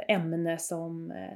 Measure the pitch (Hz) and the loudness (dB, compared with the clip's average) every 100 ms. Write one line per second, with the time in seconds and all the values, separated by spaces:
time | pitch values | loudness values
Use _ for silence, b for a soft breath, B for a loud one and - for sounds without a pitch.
0 | - 196 165 165 170 165 - 170 165 165 | 4 4 4 2 2 0 -2 -4 -4 -6
1 | 165 - - | -6 -8 -8